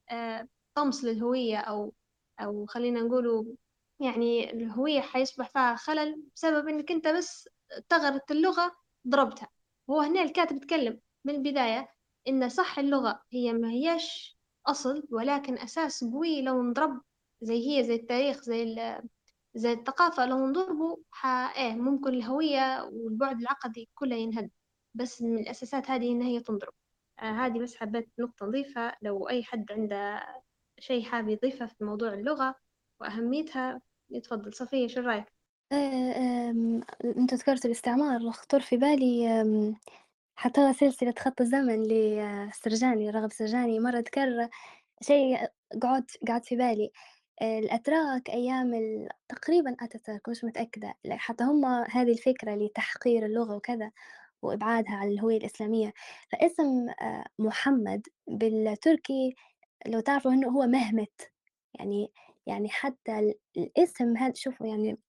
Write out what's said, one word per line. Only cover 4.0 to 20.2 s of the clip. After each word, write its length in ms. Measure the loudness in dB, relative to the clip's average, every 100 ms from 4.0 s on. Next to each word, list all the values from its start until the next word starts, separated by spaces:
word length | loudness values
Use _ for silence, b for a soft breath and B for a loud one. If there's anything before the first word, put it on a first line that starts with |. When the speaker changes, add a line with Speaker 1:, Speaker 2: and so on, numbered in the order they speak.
| -2 0 2 2 0
Speaker 1:
الهوية 500 | -4 -6 -2 0 0
حيصبح 480 | 0 -2 -2 -2 -4
فيها 260 | 2 2 0
خلل 480 | -2 -2 -2 -6 -14 -4
بسبب 320 | 0 2 0
إنك 240 | -4 -2
أنت 160 | -2 2
بس 420 | 0 -2 -10 -20 _ _ -16 0
ثغرة 320 | 2 2 -2 -2
اللغة 400 | 2 2 4 0 -2 _ _ 2
ضربتها. 420 | 4 4 0 -16 _ _ _ -2
هو 100 | 0
هنا 200 | 2 2
الكاتب 340 | 2 2 0 0
يتكلم 440 | -2 0 0 -4 _ _ -6
من 100 | -2
البداية 540 | -2 0 0 0 -4 _ _ _ -2
إن 220 | 0 2
صح 300 | 0 -2 0
اللغة 440 | 2 2 2 -2 _
هي 220 | -2 0
ما 180 | 0 0
هياش 680 | 0 0 0 -4 -10 -14 _ _ _ -2
أصل، 400 | -2 -2 -4 -4
ولكن 460 | -4 0 -2 -2 -6
أساس 460 | -6 -4 -4 -2
قوي 380 | -4 -2 -2 0
لو 220 | 0 0
نضرب، 380 | 0 0 0 -2 -12 _ _ _
زي 380 | -4 -2 2 2
هي، 40 |
زي 120 | 2 0
التاريخ، 460 | 0 0 0 -2
زي 220 | -4 -4
ال-، 380 | -4 -4 -8 -8 -14 -20 _ _ _ -4
زي 180 | -2
الثقافة، 520 | 0 -2 2 2 4